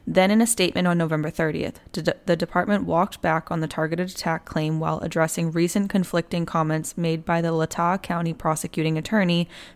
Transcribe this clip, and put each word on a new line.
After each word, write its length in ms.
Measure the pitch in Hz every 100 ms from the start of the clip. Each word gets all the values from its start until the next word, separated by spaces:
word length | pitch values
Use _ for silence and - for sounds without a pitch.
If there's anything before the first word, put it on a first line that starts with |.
Then 280 | - 165 190
in 80 | 220
a 80 | 233
statement 400 | - 180 - 180
on 100 | 175
November 320 | 160 156 151
thirtieth, 480 | - 160 160 - - -
d-, 100 | - 165 - -
the 80 |
department 520 | 170 170 180 180 202 170
walked 360 | 165 202 -
back 300 | 175 160 -
on 80 | 170
the 80 | 156
targeted 420 | - 156 165 185
attack 340 | - 170 160
claim 360 | - 160 156 160
while 180 | 160 156
addressing 540 | 170 165 160 - 165
recent 380 | 165 170 208 196
conflicting 540 | 196 175 170 - 175
comments 540 | 165 165 156 156 156 -
made 260 | 165 160
by 160 | 165 170
the 120 | 165
Latah 500 | 160 160 - 170 185
County 320 | - 170 165
prosecuting 640 | 160 160 156 170 - 160 156
attorney, 500 | - 214 180 170 170 - -